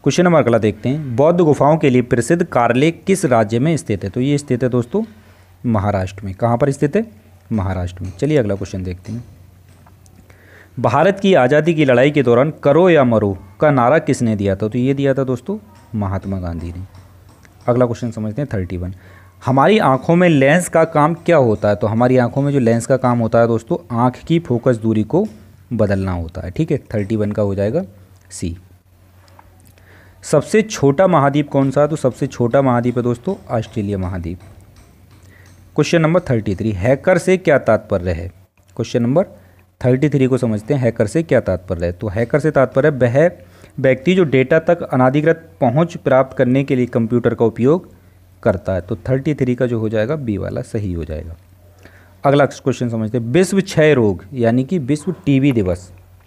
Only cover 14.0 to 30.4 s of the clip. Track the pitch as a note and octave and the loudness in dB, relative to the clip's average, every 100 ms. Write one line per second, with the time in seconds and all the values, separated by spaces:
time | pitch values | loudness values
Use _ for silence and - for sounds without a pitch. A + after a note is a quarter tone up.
14 | E3 C3 A#2 G#2 G2 G2 G#2+ B2 C3 C#3 | 0 -2 -2 0 -2 -2 -4 -2 -2 0
15 | C#3 C3+ C3 B2 - G#3+ - - - A2 | -2 -2 -2 -4 -6 -10 -10 -20 -10 -6
16 | G2 F#2+ G2 F#2+ F2 E2+ E2+ F2 F#2+ - | -4 -6 -6 -8 -6 -8 -10 -12 -16 -20
17 | - - - _ - _ - A#2+ B2 A#2 | -20 -20 -20 _ -20 _ -2 0 0 -2
18 | B2 A2 G#2+ G#2+ D3 G#2 F2+ F2+ F2 F#2 | -8 -6 -8 -6 -6 -6 -6 -8 -8 -12
19 | - - - _ - C3+ D#3 G#3+ D#3 C3 | -20 -20 -20 _ -2 2 4 4 2 0
20 | - E3+ F3+ D3+ C3+ E3+ F3 E3 D#3+ D3+ | 2 2 4 4 4 2 2 0 2 2
21 | D3 E3 - E3 A#2+ G2+ G#2 G2+ G#2+ A2+ | 0 0 2 2 4 2 0 0 -2 0
22 | B2 B2+ A#2+ C#3 C#3+ C#3 A2+ A2+ - C3 | 2 2 2 -2 -2 0 2 0 0 0
23 | B2+ A#2+ A2+ A#2 A#2 A2+ - E3+ - A#2 | 0 0 2 2 2 0 -2 -6 -4 0
24 | B2+ B2+ - E3 E3 A#2+ C3 A#2 A2 G#2+ | 0 -2 -2 -2 0 -2 0 0 0 -2
25 | G#2+ D#3+ G#3+ - - - - A#2 G2+ G2 | 0 -2 -2 -10 -20 -20 -10 -2 0 0
26 | F#2+ F2 E2 - F2+ F2+ D#3+ C#3 - G#2+ | -2 -6 -8 -10 -10 -6 -4 -4 -4 -6
27 | G2 A2 G#2 G#2 G2+ G2 G2+ D3+ F#3+ - | -4 -2 -2 -2 -2 -2 -2 -2 -6 -16
28 | - _ _ - B2 E2+ - _ _ _ | -20 _ _ -10 -10 -10 -18 _ _ _
29 | _ _ _ - _ _ - _ _ - | _ _ _ -20 _ _ -20 _ _ -20
30 | - _ - D3+ | -20 _ -2 -2